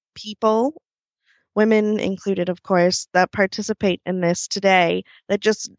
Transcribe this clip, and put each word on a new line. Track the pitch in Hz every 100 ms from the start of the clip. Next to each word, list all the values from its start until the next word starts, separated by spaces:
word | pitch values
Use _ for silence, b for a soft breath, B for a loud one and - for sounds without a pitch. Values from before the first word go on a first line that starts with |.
| _ -
people, | 214 208 214 220 262 320 _ _ _ _ _ _ _ 208
women | 220 220 214 214
included, | 190 190 202 185 175
of | 175
course, | - 180 175 - -
that | 180 185
participate | - 196 - 214 214 202 170 180
in | 185
this | 170 175 -
today | 202 196 185 170 180 - b -
that | 202
just | 214 214 -